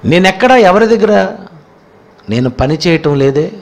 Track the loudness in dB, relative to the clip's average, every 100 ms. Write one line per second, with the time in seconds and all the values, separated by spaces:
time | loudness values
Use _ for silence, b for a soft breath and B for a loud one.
0 | 0 2 0 0 2 4 4 2 2 2
1 | 2 2 0 -6 -18 -20 -20 _ _ _
2 | _ _ -6 -4 -4 -2 -4 -2 -2 -2
3 | -2 0 0 0 -6 -10